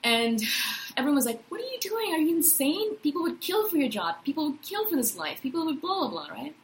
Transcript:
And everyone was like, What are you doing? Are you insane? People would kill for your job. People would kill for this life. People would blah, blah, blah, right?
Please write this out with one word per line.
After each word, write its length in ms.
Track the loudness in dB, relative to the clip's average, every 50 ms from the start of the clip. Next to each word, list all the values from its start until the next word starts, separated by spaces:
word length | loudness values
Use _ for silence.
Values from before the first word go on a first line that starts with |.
| 4
And 380 | 4 4 4 4 2 2 2 2 0 0 0 0 -2 -4 -6 -8 -6 -4
everyone 200 | 0 2 4 4
was 100 | 4 4
like, 180 | 2 0 -4 -6 -10
What 120 | -8 -8
are 40 | -8
you 140 | -8 -6 -6
doing? 340 | -4 -4 -2 -2 0 0 2
Are 60 | 2
you 180 | 4 4 4
insane? 580 | 4 4 4 4 4 4 2 2 2 0 -2 -2
People 260 | 0 -2 -2 0 0 -2
would 180 | -2 -2 -4
kill 260 | -4 0 0 2 2 2
for 80 | 2
your 120 | 2 2 2
job. 260 | 0 -2 -2 -2 -4 -2 -4
People 280 | -4 -2 0 0 -2
would 100 | -2 -4
kill 260 | -8 -6 -4 -2 -2 0
for 60 | 0
this 220 | 0 0 0 -2
life. 240 | -4 -6 -6 -6 -6
People 240 | -6 -4 -2 -2 0
would 160 | 0 -2 -2
blah, 260 | -2 -2 0 0 0
blah, 20 | -2
blah, 180 | -2 -6 -8
right? 280 | -10 -10 -10 -10 -10 -12 -16